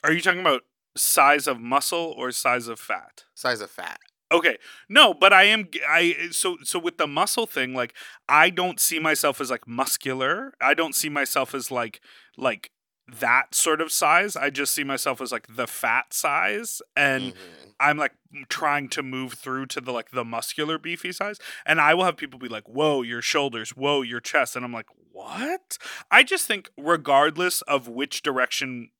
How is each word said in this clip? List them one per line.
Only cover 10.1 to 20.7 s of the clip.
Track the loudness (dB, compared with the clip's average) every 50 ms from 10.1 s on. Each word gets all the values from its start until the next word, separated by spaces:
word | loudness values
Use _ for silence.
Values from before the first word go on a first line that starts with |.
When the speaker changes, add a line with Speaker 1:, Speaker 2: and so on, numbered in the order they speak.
| -4 -2 0 -2 -2 -2 -4 -12 -8 _
Speaker 1:
I | 2 2 4
don't | 4 2 -2 -2
see | -4 -4 -2
myself | -2 -2 -2 0 0 -2 -2 -2 -4
as, | -8 -6 -4
like, | -4 -4 -4 -4 -8 -16 _ -20 -20 -20 _ _ _
like, | -2 0 0 0 0 -10 -20 _ _ _ _ _ _ _
that | -20 -10 -4 2 4 4 4 2 _ -2
sort | 0 2 2 2 0
of | 0 -2
size. | 0 0 2 4 4 4 2 0 -4
I | -4 -4 -4
just | -2 -2 -4 -2 -2
see | -4 -4
myself | -4 -4 -2 -2 -2 -2 -4
as, | -6 -6 -6
like, | -8 -8 -10 -6
the | -6 -6
fat | -6 -6 -4 -2 0 0 0 0 _ -6
size. | -4 -2 0 0 2 0 0 0 -2 -6 -8 -10 -10 -12 _ _
And | 2 2 2 2 0 -4 -6 -10
Speaker 2:
Mm-hmm. | -14 -20 -20 -20 -20 -20 -20 _ _
Speaker 1:
I'm, | 2 2 2
like, | 2 -2 -4 _ _ _ _ -20
m-, | -20 -10
trying | _ -6 -2 0 0 0 -2 -4 -4
to | -6 -6 -6
move | -6 -6 -6 -6 -8 -10
through | -12 -8 -6 -6 -6 -6
to | -6 -8 -8
the, | -6 -4
like, | -6 -6 -6 _
the | -6 -6 -6
muscular | -4 -6 -6 -6 -6 -4 -4 -2 -2